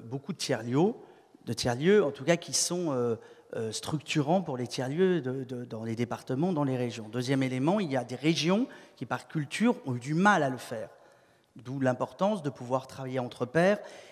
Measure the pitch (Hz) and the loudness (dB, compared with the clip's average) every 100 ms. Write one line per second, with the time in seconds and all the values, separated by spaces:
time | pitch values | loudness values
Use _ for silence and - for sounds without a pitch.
0 | 113 135 - 165 - 123 120 131 190 - | -8 -10 -8 -6 -2 -2 0 2 2 2
1 | - - _ - - 117 131 120 160 208 | -10 -20 _ -14 -8 -2 -2 2 6 6
2 | 160 - 135 170 - 131 - 175 170 131 | 4 2 2 2 0 -2 0 -2 -2 0
3 | 120 110 - - - - 110 107 - 156 | 0 -2 -6 -20 -12 -8 -6 -6 -4 -6
4 | - 156 139 185 165 127 120 - 127 151 | -2 0 2 2 0 -4 -4 -4 -4 2
5 | 190 180 127 131 123 123 123 110 113 113 | 2 2 0 -4 -6 -8 -8 -8 -4 -2
6 | 120 113 - 131 175 160 143 131 123 113 | -2 -4 -4 0 0 2 0 0 -2 -6
7 | 107 117 123 139 131 127 143 208 175 131 | -6 -4 0 2 2 0 2 2 0 -2
8 | 120 131 151 160 156 196 262 - - - | -4 -2 0 2 4 2 2 -4 -20 -12
9 | 120 127 - 160 143 - 226 247 143 123 | -6 -6 -4 -4 -4 2 2 2 -2 -4
10 | 123 156 202 190 139 127 - 113 90 - | -2 4 6 6 4 -2 -6 -10 -10 -14
11 | - _ _ _ _ - 117 139 127 120 | -20 _ _ _ _ -18 -10 -2 0 0
12 | 127 - 190 214 143 - 123 127 - - | -2 0 0 0 -4 -6 -2 -2 -2 -10
13 | 131 127 123 - 120 160 185 208 - - | -6 -4 -4 -4 -2 4 4 4 -2 -18
14 | - | -20